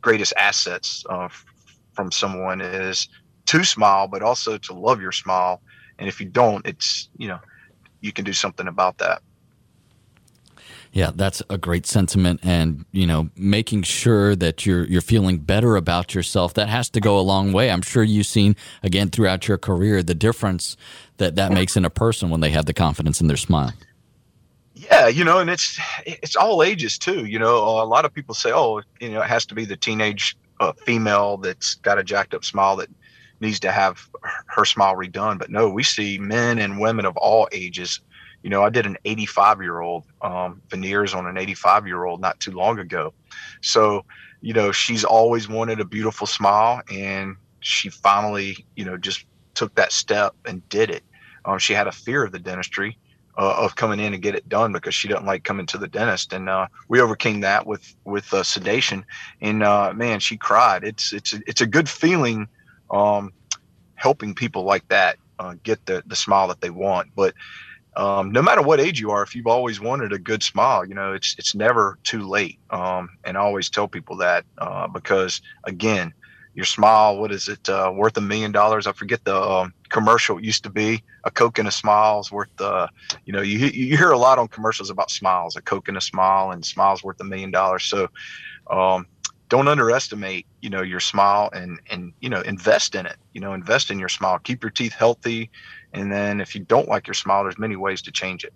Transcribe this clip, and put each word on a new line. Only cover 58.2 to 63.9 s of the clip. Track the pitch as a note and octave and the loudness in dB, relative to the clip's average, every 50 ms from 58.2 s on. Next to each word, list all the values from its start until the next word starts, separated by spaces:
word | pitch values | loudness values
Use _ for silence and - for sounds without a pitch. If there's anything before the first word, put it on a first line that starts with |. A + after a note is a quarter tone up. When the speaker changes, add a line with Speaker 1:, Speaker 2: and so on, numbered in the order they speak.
| G2+ - - | -4 -2 -2
Speaker 1:
uh, | G2 F2+ | -2 -2
sedation. | - - G#2 F2+ F#2 G#2 B2+ C3+ - - G2 F#2+ _ - - - - - _ | -2 -4 -4 -2 -2 0 0 0 -2 -4 -6 -10 _ -18 -18 -18 -18 -18 _
And, | - G#2+ G#2+ G#2+ G#2+ | -4 -2 0 2 4
uh, | G#2 G#2 G#2 G2+ F#2+ F2+ | 4 4 4 2 0 -2
man, | G#2+ A#2+ A#2+ A2 G2+ | -4 -4 -2 -2 -2
she | - - A2+ | -4 -4 -6
cried. | G#2+ - - G#2 A2 B2 A#2 G2 F2+ F#2 | -4 -2 2 4 6 6 6 4 2 -2
It's, | G#2 G#2+ - - - - | -8 -8 -6 -6 -6 -6
it's | G2+ - - A2 | -6 -8 -8 -8
a, | G#2 - | -8 -8
it's | - A#2 - A#2+ | -6 -2 -2 -2
a | |
good | A2+ G2 D3+ E3 C#3 | 2 2 2 2 2
feeling, | - - - D#3+ F#3 E3+ C#3 A#2+ A2+ A2 G#2 G#2+ _ _ _ _ _ _ _ _ | -4 0 2 2 2 4 2 0 -2 -4 -6 -10 _ _ _ _ _ _ _ _
um, | - G2 G#2 G#2 G#2 G2+ G2+ G2 - _ _ _ - - _ _ _ _ _ _ | 0 2 4 4 2 0 -2 -8 -16 _ _ _ -12 -12 _ _ _ _ _ _